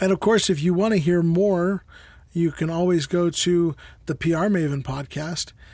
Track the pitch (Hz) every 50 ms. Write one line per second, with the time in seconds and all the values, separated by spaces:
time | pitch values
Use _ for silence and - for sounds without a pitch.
0 | 190 190 190 - - 208 220 202 - - 175 143 156 180 175 180 208 226 214 180
1 | 143 175 175 175 170 165 165 180 202 208 185 175 175 190 196 185 - - - -
2 | - - - - - - - 170 170 156 - - 160 165 165 170 180 185 175 160
3 | 139 - 180 175 175 170 - - - 180 175 170 170 160 139 - - - - -
4 | - - 139 - - 165 165 156 185 214 196 175 156 143 143 139 - 135 135 139
5 | 135 - - 147 151 165 165 - - - - - - -